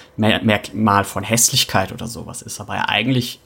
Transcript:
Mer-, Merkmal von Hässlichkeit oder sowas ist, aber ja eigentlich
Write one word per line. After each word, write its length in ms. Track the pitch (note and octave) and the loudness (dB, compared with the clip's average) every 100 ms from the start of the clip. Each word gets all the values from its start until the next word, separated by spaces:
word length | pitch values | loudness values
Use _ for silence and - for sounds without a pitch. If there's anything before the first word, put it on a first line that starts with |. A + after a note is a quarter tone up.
| - - | -10 0
Mer-, 260 | A2 G2 | 2 2
Merkmal 640 | A2+ G2+ - F#2 G#2+ G2+ | 2 0 0 0 4 4
von 180 | F#2+ G2 | 2 -4
Hässlichkeit 720 | G2+ A#2 - C3 - F#2+ F#2+ | 0 2 2 2 0 0 -2
oder 140 | - - | -6 -10
sowas 340 | - - - | -10 -12 -12
ist, 200 | - - | -12 -12
aber 140 | G#2 G2 | -8 -4
ja 120 | - | 0
eigentlich 520 | G#2 A#2+ C3 A#2+ - | 0 2 2 0 -6